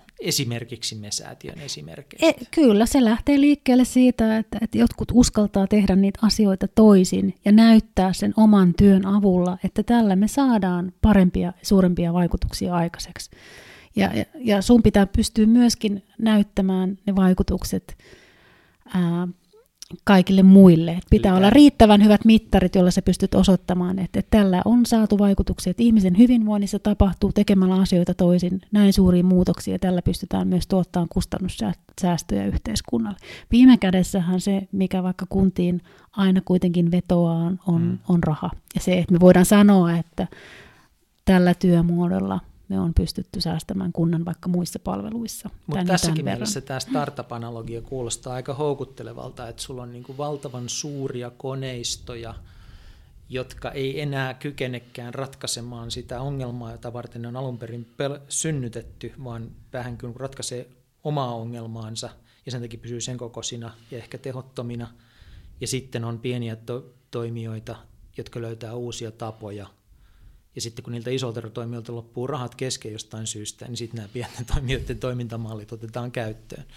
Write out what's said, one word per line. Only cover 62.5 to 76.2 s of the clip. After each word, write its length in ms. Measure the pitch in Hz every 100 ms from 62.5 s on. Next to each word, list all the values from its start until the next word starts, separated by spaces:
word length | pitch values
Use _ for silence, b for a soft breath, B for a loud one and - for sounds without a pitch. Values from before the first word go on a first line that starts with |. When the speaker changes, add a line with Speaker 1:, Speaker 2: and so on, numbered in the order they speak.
Speaker 1:
sen 100 | 123
takia 180 | 120 113
pysyy 220 | 113 120
sen 160 | 123 123
kokoisina 540 | 120 117 - 120 117 - -
ja 60 | 123
ehkä 200 | - -
tehottomina. 720 | 135 127 131 - 120 120 117 _ b b b b b -
Ja 60 | 120
sitten 380 | 131 - 120 117
on 140 | 117
pieniä 360 | 123 123 117 113
to-, 380 | 113 123 131 _ _
toimijoita, 640 | 120 117 117 113 110 110 110 _ _ - -
jotka 240 | 117 123
löytää 340 | 117 113 113 120
uusia 360 | 120 113 113
tapoja. 560 | 110 113 110 107 101 98 _ _ _ _ _ - _ _ -
Ja 60 |
sitten 220 | 113 113
kun 100 | 117
niiltä 160 | 120 117
isolta 320 | 131 127 113 113
toimijoilta 460 | 120 117 120 110 117
loppuu 320 | 117 123 127
rahat 280 | 147 123 -
kesken 360 | 131 - 110
jostain 360 | 107 - 110 113
syystä, 380 | 107 104 - 123
niin 100 | 117
sitten 200 | 117 113
nämä 100 | 101
pienten 320 | 123 113 - 117
<laughs> 40 |
toimijoiden 460 | 147 127 127 - 117
toimintamallit 720 | 127 123 117 113 110 107 107
otetaan 400 | 113 113 120 120
käyttöön. 520 | 123